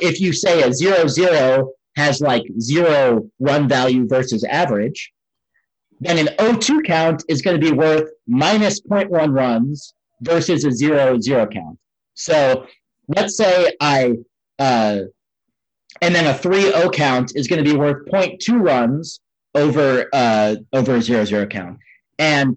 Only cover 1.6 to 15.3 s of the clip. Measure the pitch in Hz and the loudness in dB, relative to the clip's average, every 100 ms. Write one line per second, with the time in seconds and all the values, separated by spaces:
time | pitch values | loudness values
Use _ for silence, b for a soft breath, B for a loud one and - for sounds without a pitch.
1.6 | 131 - _ - 147 135 147 123 - 101 | -2 -8 _ -2 -2 0 0 -2 -4 -8
2.6 | 113 151 170 147 131 117 - - 135 143 | -2 0 2 4 2 2 -2 -4 -2 0
3.6 | 139 131 131 127 120 131 131 110 - - | 2 2 2 2 2 0 0 -4 -2 -2
4.6 | 175 104 113 - - _ _ _ _ _ | 0 -2 -4 -6 -14 _ _ _ _ _
5.6 | _ _ _ _ 135 165 151 - 220 233 | _ _ _ _ -4 -2 0 0 0 0
6.6 | - 311 311 160 165 160 - 147 - 170 | 0 0 0 0 0 -2 -4 -4 0 0
7.6 | 160 139 156 156 156 - - 123 156 214 | 0 2 2 2 -2 -8 -4 0 2 2
8.6 | 208 - - 202 196 170 151 135 127 113 | 0 -2 -4 -4 0 0 0 0 0 0
9.6 | 131 147 - _ _ _ 120 165 165 165 | -2 -4 -12 _ _ _ -2 -2 0 0
10.6 | 151 120 143 147 131 123 113 131 107 101 | 0 0 0 2 2 0 0 0 0 -4
11.6 | 82 71 _ _ _ - - 156 139 131 | -14 -18 _ _ _ -14 -2 2 2 0
12.6 | B B _ _ - 160 208 - 208 180 | B B _ _ -6 -2 -2 0 2 4
13.6 | 175 - 147 139 127 117 117 _ _ - | 2 0 0 2 0 -2 -6 _ _ -4
14.6 | 135 120 107 101 95 - _ | 0 2 0 -2 -6 -14 _